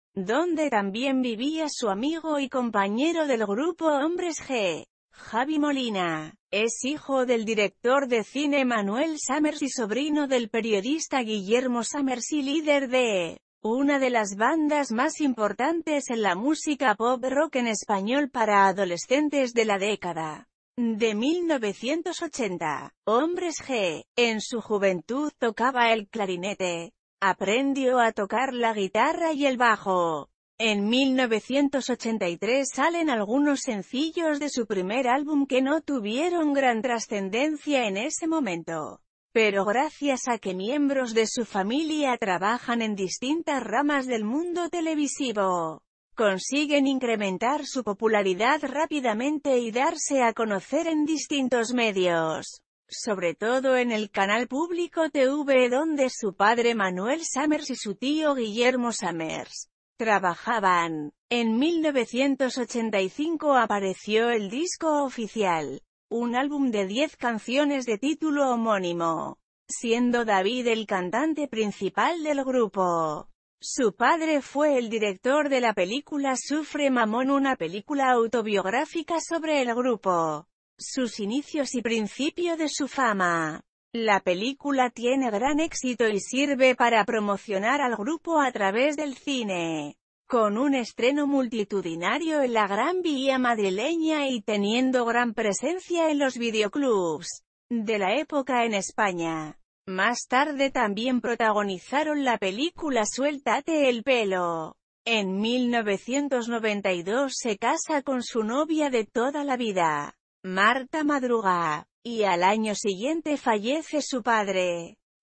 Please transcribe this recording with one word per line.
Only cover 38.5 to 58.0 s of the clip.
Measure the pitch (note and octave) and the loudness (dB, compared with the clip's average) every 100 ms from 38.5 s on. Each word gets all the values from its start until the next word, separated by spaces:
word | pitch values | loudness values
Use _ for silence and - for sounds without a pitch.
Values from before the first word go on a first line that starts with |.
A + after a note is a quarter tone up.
| E3+ E3 E3 C3+ - _ _ _ - | -4 -6 -6 -8 -12 _ _ _ 2
Pero | G#3+ G3 G3 | 4 4 2
gracias | A3 D4 - C#4+ B3+ - | 2 0 -2 -2 0 0
a | A#3 | -2
que | G3 | -2
miembros | F#3 G3 D4 C#4+ C4+ B3 A3+ | -4 -2 0 2 2 0 0
de | A3 | 0
su | - | 0
familia | A3+ G3+ F#3+ C4 D#4+ D#4 C#4 A#3+ | -4 -2 0 0 0 0 0 0
trabajan | G#3 F3+ F#3+ A#3+ - A#3 | 0 0 0 -2 -2 -2
en | A3 G3+ | -2 -2
distintas | F#3 - B3+ D#4+ E4 C#4 | -4 -4 -2 -2 -2 -2
ramas | A3 A3 D4 D4 C4 | 0 0 2 0 0
del | A#3 | -2
mundo | G#3+ C4+ F4 E4+ F4 | -2 -2 -2 -2 -4
televisivo, | F4 D#4+ D#4 C#4+ - C4+ G#3+ F#3+ F3+ D#3+ D#3 _ _ _ | -2 -2 0 -2 -2 -2 0 0 0 -2 -6 _ _ _
consiguen | - G#3+ F#3+ - C#4 D4+ C#4+ C4+ | 0 0 0 -2 -2 2 2 2
incrementar | C4+ B3 A3 G3+ F3+ A#3 D4 C#4 | 2 0 0 0 0 0 0 -2
su | C4+ | -6
popularidad | A3 G3+ A3 G#3+ G3 F#3 A3+ D4+ | -4 0 2 2 2 2 2 2
rápidamente | D4 C4+ D#4+ D4+ B3 G#3 C4+ D4+ C#4+ B3+ | 0 -2 -2 0 0 0 0 -2 2 2
y | A#3 | 2
darse | A3 D4 E4 - C#4 | 0 0 0 0 2
a | A#3 | 2
conocer | A3+ A3 G3 - C#4+ E4 | 2 -2 -2 -2 -2 0
en | D#4 D4+ | 0 0
distintos | D#4 - C#4+ B3+ A#3+ A3 | 0 -2 -2 2 2 2
medios, | B3 A3+ G3 F3+ E3+ D#3+ D3+ - - _ _ - | 0 0 2 2 2 0 -2 -8 -16 _ _ -16
sobre | - - F#3+ F3 | -10 -4 -2 -2
todo | D#3+ G#3+ C4 C4 B3+ | -2 -2 0 2 2
en | A#3+ | 2
el | G#3+ G#3+ | -2 -2
canal | - G3 G#3+ B3 | 0 2 2 0
público | C4 E4+ F4 F4 - D#4+ | -2 -2 -2 -4 0 0
T | D4 B3+ | 2 2
V, | C#4+ C#4 C4 B3 | 2 2 4 4
donde | B3 D#4+ D4 C4 | 2 2 2 0
su | - G#3+ F3 | 0 -4 2
padre | G3+ A#3 A#3 A3+ | 4 4 2 2
Manuel | F#3+ F3+ G#3 D#4 E4 | 0 0 -2 -2 -4
Summers | C4 D4+ D4+ D4 | -2 0 0 -2
y | B3 | -8
su | A3 | -8
tío | F#3+ | -6